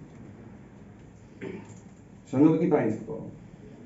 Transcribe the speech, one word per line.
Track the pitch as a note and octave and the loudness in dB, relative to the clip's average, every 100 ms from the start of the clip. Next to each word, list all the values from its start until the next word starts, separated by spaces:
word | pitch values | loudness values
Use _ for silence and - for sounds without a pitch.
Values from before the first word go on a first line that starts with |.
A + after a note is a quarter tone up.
| - - - - A2 - - - - - - - - - - - - - - - - - - | -18 -18 -18 -16 -16 -18 -18 -20 -20 -20 -20 -20 -20 -14 -12 -12 -14 -16 -18 -20 -20 -20 -2
Szanowni | C3 D#3+ D#3 D#3+ | 8 8 8 6
państwo, | C#3 G#2+ G#2+ - - - - - - - - | 4 4 0 -4 -8 -10 -14 -18 -18 -18 -18